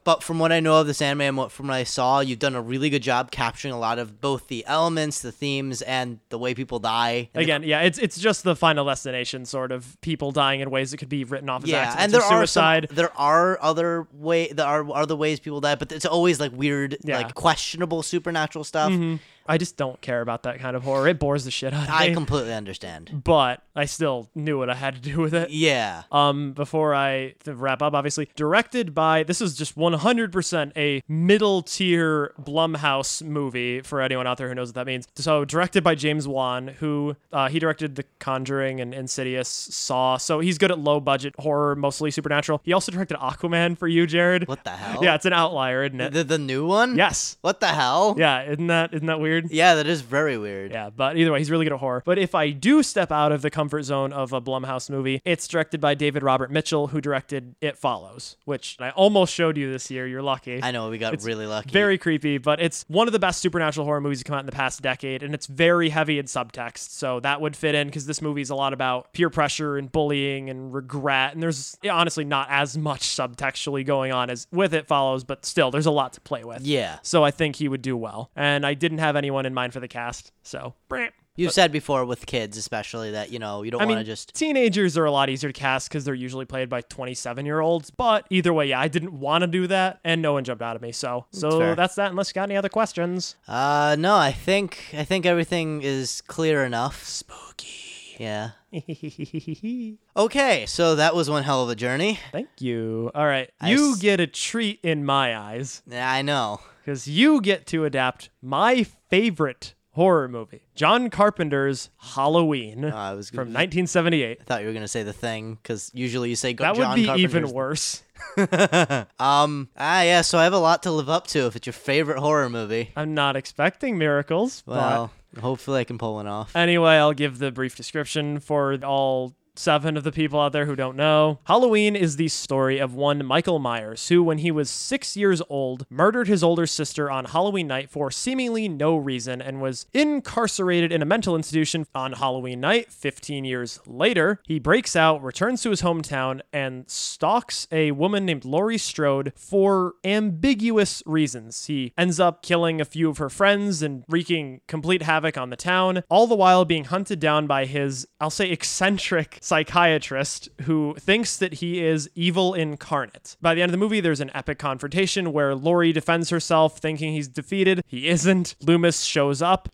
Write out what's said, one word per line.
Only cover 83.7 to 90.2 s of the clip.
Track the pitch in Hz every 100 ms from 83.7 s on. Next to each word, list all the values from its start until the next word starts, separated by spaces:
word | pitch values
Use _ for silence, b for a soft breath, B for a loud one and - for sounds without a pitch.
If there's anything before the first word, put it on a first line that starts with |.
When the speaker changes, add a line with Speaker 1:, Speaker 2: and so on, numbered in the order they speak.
Speaker 1:
don't | 120
Speaker 2:
I | 220
Speaker 1:
wanna | 220
Speaker 2:
mean, | 107
Speaker 1:
just | 107 -
Speaker 2:
teenagers | - 311 277 240 190 190 156
are | 156
a |
lot | 143 139
easier | 131 147
to | 131
cast | 139 131 -
'cause | 156
they're | 135
usually | 131 127 131
played | 131 135 127
by | 123
twenty-seven-year-olds, | 117 - 127 127 123 120 143 156 160 170 147
but | - 247 214 -
either | 185 175
way, | 165 143
yeah, | 131
I | 151
didn't | 165 175 147
wanna | 139 160 175
do | 175 180
that, | 190 185 185
and | 165 165